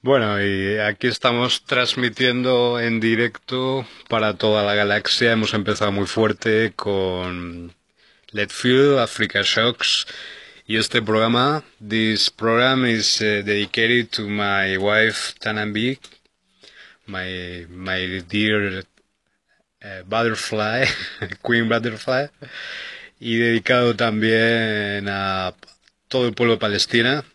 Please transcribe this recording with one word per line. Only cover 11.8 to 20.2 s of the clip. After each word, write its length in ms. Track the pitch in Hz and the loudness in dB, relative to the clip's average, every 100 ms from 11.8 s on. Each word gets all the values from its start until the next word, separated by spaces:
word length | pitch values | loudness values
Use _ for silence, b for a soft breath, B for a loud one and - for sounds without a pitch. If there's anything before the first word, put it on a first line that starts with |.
| 107 110 110 107 - | -4 0 2 2 -2
program 560 | - 113 113 127 131 | 0 2 4 4 2
is, 360 | 127 113 98 - | 2 2 0 0
eh, 220 | 107 104 | 0 0
dedicated 680 | 101 104 101 - 113 123 113 | 0 -2 0 0 2 2 0
to 180 | - 104 | -6 -4
my 480 | 104 101 98 95 95 | -2 0 0 0 0
wife, 560 | 101 107 110 107 - - | 2 4 2 0 -8 -8
Tanambi, 600 | 110 107 107 104 120 139 - - _ _ _ _ B B B B | -6 -4 -4 -2 -4 -4 -14 -20 _ _ _ _ B B B B
my, 600 | - 92 92 92 90 87 82 | -12 -10 -8 -10 -10 -12 -14
my 520 | 90 92 92 92 92 | -12 -6 -4 -4 -6
dear, 640 | 85 107 107 107 101 95 - _ _ _ _ _ _ _ _ _ | -4 0 2 0 -2 -6 -12 _ _ _ _ _ _ _ _ _
eh, 220 | 104 95 | -16 -16
butterfly, 840 | 90 110 | -4 0